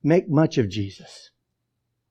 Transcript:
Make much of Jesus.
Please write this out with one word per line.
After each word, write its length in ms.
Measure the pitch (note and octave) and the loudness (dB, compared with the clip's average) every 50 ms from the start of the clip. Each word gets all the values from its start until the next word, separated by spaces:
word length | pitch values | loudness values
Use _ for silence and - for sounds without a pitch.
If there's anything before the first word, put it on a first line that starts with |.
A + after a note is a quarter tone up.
| - | 2
Make 240 | C#3+ E3 F#3+ - | 2 2 2 2
much 300 | - C#3+ C#3+ D#3+ D#3 - | 2 2 2 2 2 0
of 100 | D3 A#2 | -2 -2
Jesus. 600 | F#2+ F2 G#2+ G2+ G2 - - - - - - - - _ _ _ _ _ _ _ _ _ _ _ _ _ _ _ _ | -2 -4 -6 -8 -8 -10 -18 -20 -20 -20 -20 -20 -20 _ _ _ _ _ _ _ _ _ _ _ _ _ _ _ _